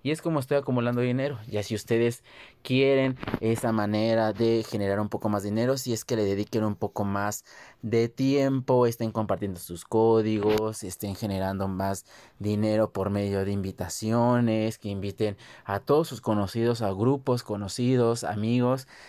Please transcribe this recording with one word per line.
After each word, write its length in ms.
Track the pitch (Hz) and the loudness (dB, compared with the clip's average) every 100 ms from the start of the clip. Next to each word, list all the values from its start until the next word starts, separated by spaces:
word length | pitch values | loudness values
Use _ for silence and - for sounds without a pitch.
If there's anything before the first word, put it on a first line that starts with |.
Y 80 | 135 | -4
es 100 | 156 | -4
como 200 | 170 151 | -2 -2
estoy 160 | 127 143 | 0 0
acumulando 420 | 139 123 120 120 | 0 0 0 0
dinero. 400 | 123 127 143 113 110 | 0 0 -2 -6 -6
Ya 160 | 104 | -6
si 100 | 104 | -2
ustedes 480 | 107 - 117 120 - - - - _ | -6 0 2 2 0 -12 -20 -20 _
quieren 540 | - 131 135 135 135 131 - - | 0 2 4 4 2 -2 -6 -2
esa 320 | 110 113 117 | 0 0 0
manera 640 | 110 104 107 113 113 110 | 0 0 2 2 2 2
de 320 | 104 113 113 110 | 2 2 2 0
generar 320 | 107 98 101 | -2 0 0
un 80 | 104 | -2
poco 220 | 107 110 | -2 0
más 140 | 104 | 0
dinero, 340 | 101 107 123 135 | 0 0 0 0
si 160 | 127 | -2
es 100 | 113 | -6
que 140 | - 113 | -2 0
le 80 | 101 | 0
dediquen 400 | 98 104 113 107 | 0 -2 -2 -2
un 100 | 104 | -2
poco 300 | 104 110 101 | -4 -2 -2
más 400 | 101 104 - - - - - | -2 -2 -6 -12 -20 -20 -12
de 280 | 110 113 120 | 0 0 0
tiempo, 800 | - 135 139 135 135 127 127 120 | 0 2 2 2 0 2 4 4
estén 240 | 117 113 | 2 -2
compartiendo 500 | 110 101 95 98 87 | -2 -2 -2 -4 -6
sus 240 | - 87 - | -10 -12 -2
códigos, 960 | 110 113 113 107 107 104 107 110 110 | 4 6 6 4 2 2 2 0 -6
estén 320 | 95 - 101 95 | -10 -8 -8 -6
generando 540 | 107 95 95 98 98 | -4 -2 -2 -2 -4
más 360 | 95 98 98 - - - _ | -2 -4 -4 -10 -20 -20 _
dinero 520 | 104 104 107 107 110 | -2 0 2 2 0
por 180 | 98 98 | -2 -2
medio 360 | 101 101 98 98 | -2 -2 -2 -2
de 60 | |
invitaciones, 1300 | 101 95 - 87 - 110 117 120 123 117 110 110 110 | -2 -4 -8 -10 -6 -2 2 2 2 2 2 -2 -4
que 100 | 104 | -8
inviten 480 | 98 98 98 107 98 - - | -6 -6 -2 -4 -4 -14 -14
a 160 | - 98 | -6 -4
todos 300 | - 147 165 | 2 2 2
sus 100 | 113 | -4
conocidos, 640 | - 104 98 117 117 117 | -2 0 0 0 0 0
a 100 | 101 | -2
grupos 520 | 95 120 139 135 123 | 0 2 2 0 -2
conocidos, 800 | - 101 98 - 123 127 113 120 - | -2 -6 -6 -2 2 4 2 0 -4
amigos, 640 | 104 110 123 123 131 - - | -2 0 2 2 0 -6 -20